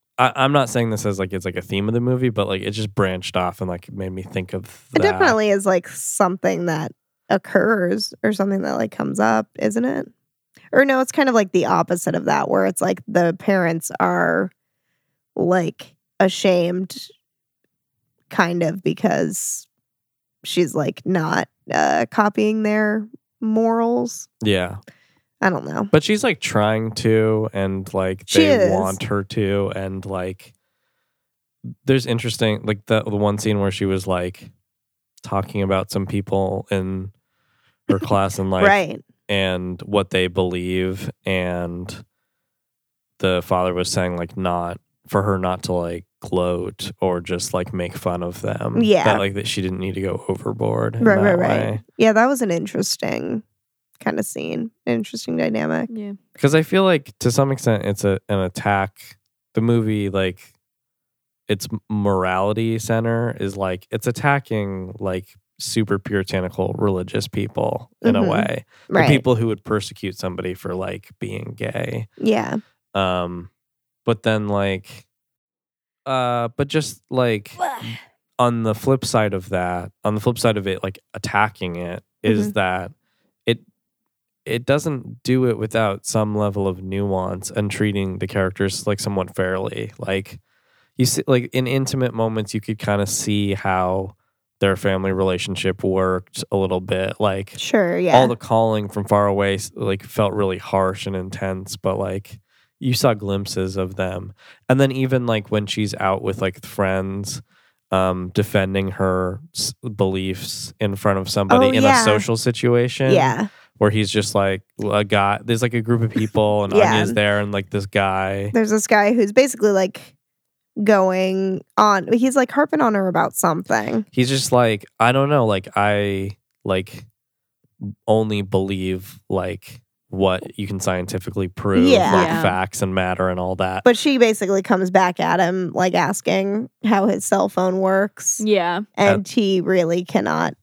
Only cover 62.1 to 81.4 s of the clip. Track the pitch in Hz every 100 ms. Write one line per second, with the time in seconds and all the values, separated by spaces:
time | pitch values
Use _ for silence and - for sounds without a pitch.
62.1 | 95 92 92 101 107 113 113 110 113 117
63.1 | 113 120 - 98 98 95 92 - 110 123
64.1 | 117 143 139 - 110 101 95 92 107 98
65.1 | 92 95 _ _ - - 117 107 101 -
66.1 | 101 92 95 92 - 92 107 104 92 92
67.1 | 110 104 - 101 - - - - _ 226
68.1 | 233 - 110 - - - _ - - 147
69.1 | 139 127 117 117 104 - 107 95 - 98
70.1 | 92 92 90 92 90 - 92 95 95 -
71.1 | - 101 104 107 107 107 - - 113 110
72.1 | - 220 214 - 220 - _ _ 98 95
73.1 | 90 87 90 90 _ _ _ _ _ -
74.1 | 113 113 110 104 101 98 95 - - _
75.1 | _ _ _ _ _ _ _ _ _ -
76.1 | 131 123 120 117 - 139 156 147 - -
77.1 | 127 123 107 101 - - - 113 113 -
78.1 | _ _ - 123 117 113 107 - 135 -
79.1 | 117 107 95 92 92 90 90 92 _ 107
80.1 | 107 113 117 120 107 98 95 98 - _
81.1 | - - 101